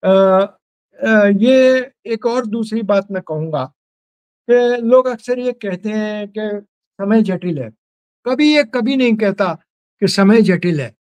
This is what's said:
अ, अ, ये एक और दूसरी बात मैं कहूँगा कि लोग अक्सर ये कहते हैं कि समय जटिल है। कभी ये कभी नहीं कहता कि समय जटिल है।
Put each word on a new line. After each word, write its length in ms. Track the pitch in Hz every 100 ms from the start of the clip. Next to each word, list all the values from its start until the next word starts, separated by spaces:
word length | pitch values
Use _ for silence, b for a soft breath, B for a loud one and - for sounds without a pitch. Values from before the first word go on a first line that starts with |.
अ, 80 | 190 190 196 190 196 _ _ _ _ _ 220
अ, 200 | 220 202
ये 640 | 196 226 262 254 262 254 _ 214
एक 200 | 226 233
और 200 | 247 226
दूसरी 360 | 226 220 220
बात 240 | 202 202 202
मैं 120 | 190
कहूँगा 500 | 180 156 160 151 131 _ _ _ _ _ _ _ -
कि 320 | 240 240 240
लोग 240 | 233 254 262
अक्सर 320 | 226 - 247
ये 140 | 247
कहते 360 | 247 208 180 208
हैं 400 | 214 214 208 208
कि 380 | 208 214 208 208 _ _ _
समय 220 | 202 226
जटिल 360 | 190 180 180 151
है। 140 | 113 _ _ _ _ _ 233
कभी 300 | 254 302 302
ये 80 |
कभी 320 | 254 254 226 269
नहीं 200 | 247 220
कहता 420 | 214 196 190 165 _ _ _ _
कि 80 | 196
समय 340 | - 196 226
जटिल 380 | 185 180 175 160
है। 140 | 120 _